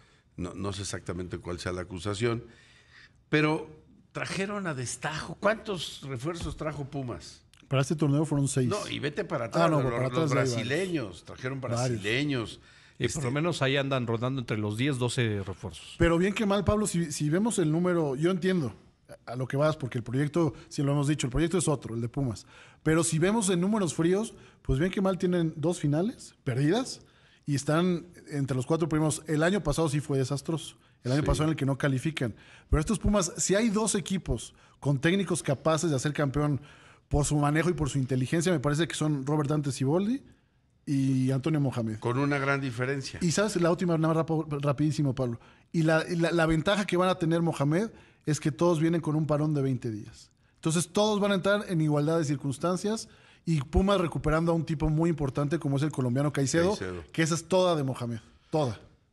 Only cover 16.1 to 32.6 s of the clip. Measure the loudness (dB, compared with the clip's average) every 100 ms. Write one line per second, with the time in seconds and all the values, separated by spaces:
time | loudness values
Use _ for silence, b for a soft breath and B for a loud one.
16.1 | 4 2 0 0 2 2 2 2 0 -2
17.1 | -2 0 2 2 2 2 2 2 2 0
18.1 | 0 0 2 2 2 0 -6 -20 _ _
19.1 | -18 -10 -6 -4 0 0 0 -4 -6 -4
20.1 | -2 0 2 0 B B -2 0 2 2
21.1 | 0 0 0 2 2 2 0 -2 -6 -4
22.1 | -2 -4 -4 -12 B B B 2 2 2
23.1 | 2 2 2 2 2 2 2 0 2 2
24.1 | 2 0 -10 B B -2 2 2 2 0
25.1 | 2 0 2 0 0 -2 0 0 2 0
26.1 | -4 -16 _ -6 0 2 2 -2 -8 b
27.1 | b b b -4 -2 2 2 2 0 -4
28.1 | -20 -10 -4 -2 -2 0 0 2 2 0
29.1 | -2 -2 0 2 2 0 0 0 0 -2
30.1 | -2 0 -4 -4 -6 -6 -18 b b -2
31.1 | 0 2 2 2 0 0 0 0 0 -2
32.1 | -2 -6 -6 B B